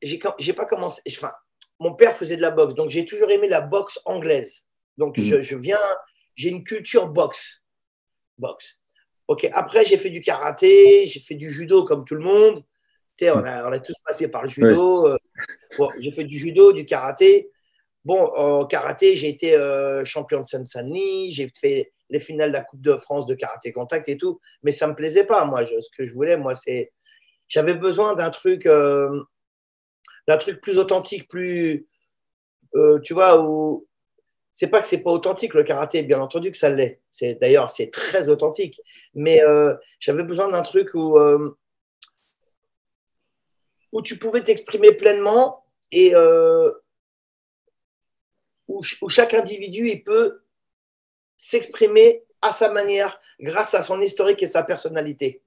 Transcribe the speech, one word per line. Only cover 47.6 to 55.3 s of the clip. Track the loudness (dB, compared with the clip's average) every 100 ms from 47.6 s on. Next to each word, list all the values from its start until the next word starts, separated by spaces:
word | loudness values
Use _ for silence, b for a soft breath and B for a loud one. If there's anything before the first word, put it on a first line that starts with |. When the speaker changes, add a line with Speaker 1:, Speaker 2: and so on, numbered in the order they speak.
| _ _ _ _ _ _ _ _ _ _ -16
Speaker 1:
où | -12
ch-, | -12 -12
où | -6
chaque | 0 0
individu, | 0 -4 -8 -12 -6 -6
il | -6
peut | -4 -2 -2 -4 _ _ _ _ _ _ _ _ _ -20
s'exprimer | -6 -6 -6 0 2 8 6 6 _ -6
à | -4
sa | 0 -2
manière | 0 -2 -2 -2 -6 b b
grâce | -8 -6 -2
à | -2
son | -2 -4
historique | -4 -2 0 0
et | -2
sa | -4
personnalité. | -4 -6 -8 -8 -8 -6 -8